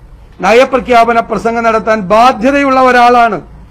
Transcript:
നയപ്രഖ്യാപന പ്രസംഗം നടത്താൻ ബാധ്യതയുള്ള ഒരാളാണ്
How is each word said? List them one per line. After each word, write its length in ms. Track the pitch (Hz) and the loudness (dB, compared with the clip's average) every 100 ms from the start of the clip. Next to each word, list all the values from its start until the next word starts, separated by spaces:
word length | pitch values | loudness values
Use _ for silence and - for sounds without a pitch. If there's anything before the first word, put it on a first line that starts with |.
| - - - - | -20 -20 -20 -6
നയപ്രഖ്യാപന 800 | 185 233 254 254 175 233 233 233 | 0 2 2 -2 0 2 2 0
പ്രസംഗം 440 | 226 202 226 233 | -4 -4 -4 -4
നടത്താൻ 360 | 233 220 220 220 | -2 -2 -2 -4
ബാധ്യതയുള്ള 800 | 180 214 247 240 254 285 277 262 | 0 2 2 0 -2 0 0 0
ഒരാളാണ് 600 | 254 247 240 247 233 170 - - - | 2 2 2 2 0 -2 -12 -20 -20